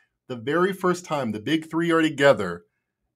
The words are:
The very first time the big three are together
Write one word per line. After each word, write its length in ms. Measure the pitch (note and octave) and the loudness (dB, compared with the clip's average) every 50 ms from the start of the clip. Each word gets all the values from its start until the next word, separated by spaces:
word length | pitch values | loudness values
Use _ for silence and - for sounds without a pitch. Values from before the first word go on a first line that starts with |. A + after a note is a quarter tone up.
| _ _ _ _ _ - | _ _ _ _ _ -12
The 80 | B2+ | -12
very 380 | A#2+ A2 C3+ D3+ E3+ F3+ G3+ F#3 | -8 -4 -2 0 0 0 0 -2
first 320 | F#3+ - F3+ E3+ F3 - | -2 -2 -2 -2 -2 -4
time 260 | - D#3+ C#3+ C3 A2+ | -6 -4 -4 -4 -4
the 80 | G#2 G#2 | -6 -6
big 300 | G2+ B2+ D#3+ D#3+ D#3 - | -2 -2 -2 -2 -2 -4
three 220 | D#3+ E3 E3+ E3+ | -4 -2 0 2
are 100 | E3 E3 | 2 2
together 600 | D#3+ D#3 C#3+ C3 C#3 C#3+ B2+ F#2+ G2 F2+ E2+ F2 - _ _ _ _ _ _ _ _ _ _ | 2 0 2 4 6 6 6 4 2 -4 -6 -8 -12 _ _ _ _ _ _ _ _ _ _